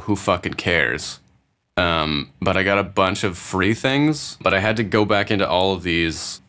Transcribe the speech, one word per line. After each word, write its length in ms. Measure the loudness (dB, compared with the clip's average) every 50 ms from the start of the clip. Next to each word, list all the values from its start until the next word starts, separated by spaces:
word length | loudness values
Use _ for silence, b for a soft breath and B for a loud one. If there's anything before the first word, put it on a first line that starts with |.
| -2
who 100 | -2 -2
fucking 380 | 0 0 0 0 0 -2 -4 -6
cares? 640 | -4 0 0 2 2 2 0 -2 -4 -6 -8 -12 -12 _ _ _ _ _ _ _ _ _ _ _
Um, 540 | 0 0 2 2 0 0 0 -2 -4 -4 -8 -10 -4
but 160 | -2 0 0
I 60 | 2
got 160 | 2 2 2 2
a 60 | 0
bunch 400 | 0 0 0 0 2 0 -2 -4
of 120 | -4 -4
free 380 | -6 -8 -4 -2 0 2 2 0
things, 640 | 0 0 0 2 2 2 2 0 -2 -6 -10 -8 -2
but 140 | 0 2 2
I 60 | 2
had 160 | 2 2 0
to 80 | 0 0
go 200 | 0 2 2 2
back 260 | 4 2 2 2 0
into 180 | 0 0 0 2
all 240 | 2 2 2 2
of 100 | 0 0
these. 580 | -2 0 0 0 0 0 -2 -4 -6 -8 -10 -12 _